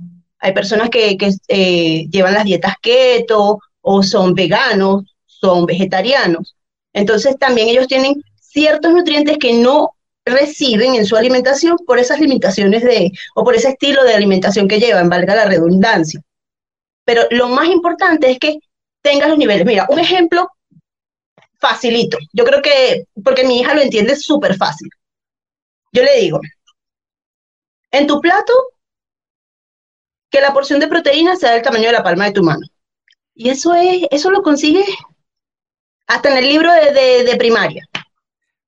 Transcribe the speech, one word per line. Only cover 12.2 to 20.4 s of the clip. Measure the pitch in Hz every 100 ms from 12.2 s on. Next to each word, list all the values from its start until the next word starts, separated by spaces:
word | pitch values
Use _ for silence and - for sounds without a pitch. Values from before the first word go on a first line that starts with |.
| 285 233 190 202 196 226
de, | 240 220 185 - - 185
o |
por | 226 226
ese | 262
estilo | 269 277 277 247
de |
alimentación | 214 202 185 202 202 196
que | 214
llevan, | 233 190 175
valga | 180 175 220
la | 208
redundancia. | 170 170 190 226 196 160 - - _ _ _ _ _ _ _
Pero | - 233 -
lo | 240 247
más | 254 330
importante | 359 349 339 370 320 262
es | 254
que | 302 302 _ _ _ _
tengas | 285 285 302
los | 302
niveles. | 226 185 190
Mira, | 196 185
un | 302
ejemplo | 330 359 339 349